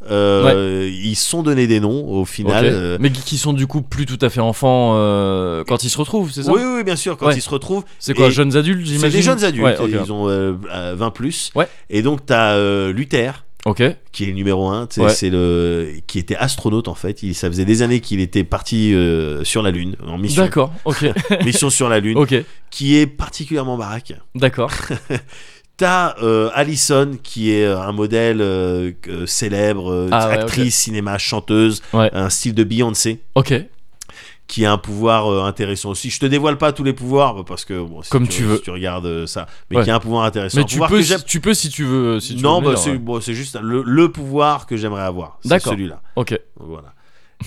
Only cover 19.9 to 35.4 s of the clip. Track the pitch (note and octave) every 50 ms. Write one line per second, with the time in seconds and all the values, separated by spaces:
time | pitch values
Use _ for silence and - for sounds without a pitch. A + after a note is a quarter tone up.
19.9 | G2 - - D#2 E2+ F2+ G2+ - C#3+ F#3+ F#3+ - - A#2+ C3 D#3+ E3 - - D#3
20.9 | C3+ - D3 C3 G2+ F3+ - - G#3 E3+ C#3+ A#2+ A#2+ - D3 C3+ - - B2+ A#2+
21.9 | A2+ G#2+ G2 A2 A2+ C#3+ C#3+ B2+ C3+ A#2+ D#3 - - - - - - - C#3 C#3
22.9 | D3 D3+ D3+ C#3 C#3+ - F3 - - - D3+ C#3 D#3+ C#3+ C3 C3 B2 A#2 G#2+ G2+
23.9 | A2 A#2 - - - - - - - B2+ C3+ B2 - B2 A#2 - - - - -
24.9 | C3+ - - - C3+ - - - - - - - - - _ _ _ - F3 F3+
25.9 | F#3 F3+ F3 D3+ - G#2+ A#2 A2+ A2 A2 A2 A2 - C#3 D3 D3+ D3+ C3 - -
26.9 | C#3+ C3+ C#3+ C#3+ C3+ A2+ - - - A2 A2 G#2+ G#2 G#2 G#2 G2+ F#2+ F#2 F#2+ G2+
27.9 | G#2 G#2 G#2+ G#2 A#2 A2+ A#2 A#2 A2+ G#2+ G2+ G2 F#2 F#2 F#2 F2+ F2+ F2+ F2+ F2+
28.9 | F2 - - E2+ F2+ F2 F2 - - - A2+ G2+ G2+ G2+ G#2 G#2 G2+ G2 F2+ F#2
29.9 | F2+ F2+ F2+ F#2 A#2 A2+ A2 A2 G#2+ G#2+ A2+ A2+ - B2+ B2+ A#2+ - - - A2+
30.9 | G#2+ G#2 G2+ G2+ G2+ F#2+ - - A2 G#2 - - G#2+ A2 A2+ A2 G#2+ - - -
31.9 | - A2+ A2 G#2+ - F#2+ F#2+ F#2+ - - - A#2+ G#2+ A2+ G#2+ F#2+ A2+ A#2 A#2+ A2+
32.9 | G#2+ - - A2 A2+ - - - - C3+ C3 - C3+ C#3 F#3 - - - - -
33.9 | - - - - - - - - - - - - - A2+ G#2+ G#2 G#2 F#2+ - G#2+
34.9 | G2+ G#2 A2+ A2+ A2+ A2 G#2+ G#2 G2 F#2+